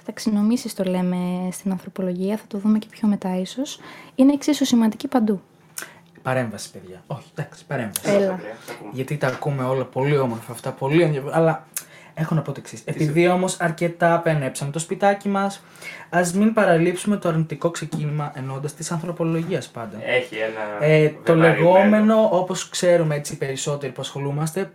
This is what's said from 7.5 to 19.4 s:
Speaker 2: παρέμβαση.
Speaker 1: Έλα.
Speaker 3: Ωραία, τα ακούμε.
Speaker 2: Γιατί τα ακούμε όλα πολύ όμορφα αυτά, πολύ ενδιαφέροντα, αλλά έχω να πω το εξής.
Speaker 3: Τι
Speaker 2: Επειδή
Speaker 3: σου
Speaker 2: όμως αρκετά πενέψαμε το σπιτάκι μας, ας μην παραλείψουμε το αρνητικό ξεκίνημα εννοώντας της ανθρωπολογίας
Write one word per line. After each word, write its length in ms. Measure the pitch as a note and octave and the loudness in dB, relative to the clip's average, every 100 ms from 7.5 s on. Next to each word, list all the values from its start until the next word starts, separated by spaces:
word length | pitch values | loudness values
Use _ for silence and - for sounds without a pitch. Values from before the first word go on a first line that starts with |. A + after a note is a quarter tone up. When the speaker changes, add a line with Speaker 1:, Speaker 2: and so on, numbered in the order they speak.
| - - | -12 -8
Speaker 2:
παρέμβαση. 360 | C#3 G#2+ - - | -6 -6 -4 2
Speaker 1:
Έλα. 100 | G3+ | 2
Speaker 3:
Ωραία, 200 | G3 F#3 - - - | 2 -2 -8 -14 -14
τα 60 | |
ακούμε. 180 | - G#2 | -14 -10
Speaker 2:
Γιατί 240 | B2 C3 C#3+ | -8 -6 -2
τα 100 | C#3 | -2
ακούμε 360 | B2+ D3+ C#3 | -2 -4 -2
όλα 200 | B2+ C3 B2 | -2 -2 -2
πολύ 320 | B2+ C#3+ C#3+ | -2 2 2
όμορφα 340 | B2+ A#2 - | 2 -2 -8
αυτά, 200 | A#2 C3 | -10 -10
πολύ 300 | - C3+ D#3+ | -6 2 4
ενδιαφέροντα, 360 | D#3+ C#3+ C#3 D3 | 4 2 -2 2
αλλά 280 | E3 D3+ - - - - - | 2 2 -6 -12 -12 -20 -12
έχω 220 | - D#3+ D#3+ | -6 -2 0
να 60 | |
πω 100 | - | -2
το 80 | - | -6
εξής. 200 | - G#2+ | -10 -14
Speaker 3:
Τι 80 | - | -8
Speaker 2:
Επειδή 340 | - D#3 D#3 F3 | -2 0 4 4
Speaker 3:
σου 60 | |
Speaker 2:
όμως 280 | F3+ F#3 - | 4 0 -2
αρκετά 600 | F3 D#3+ E3+ E3+ E3+ E3+ | -4 -2 -4 2 2 4
πενέψαμε 520 | E3 D3+ C3 - C#3+ | 2 0 -2 -4 -6
το 80 | E3 | -6
σπιτάκι 500 | - F#3 G3+ G3+ G3+ | -6 0 2 2 0
μας, 340 | G3 G3 - - - - - - | 0 -2 -4 -16 -20 -16 -16 -4
ας 240 | E3+ F3 | 0 2
μην 200 | F#3 G#3+ | 4 2
παραλείψουμε 640 | A3 F3+ E3 F3 F3+ G#3 G3+ | 4 4 4 4 0 -2 0
το 120 | F3 | 0
αρνητικό 400 | D#3+ D#3+ D3+ E3+ | 0 -2 -2 -4
ξεκίνημα 600 | E3+ D#3 D#3 D3 D3+ D3 C#3 | -4 -6 -4 -4 -4 -6 -8
εννοώντας 380 | C3 C3+ D3 | -10 -8 -8
της 180 | - D#3+ | -8 -6
ανθρωπολογίας 760 | E3+ F3 E3+ E3 E3 | -6 -6 -4 -2 -2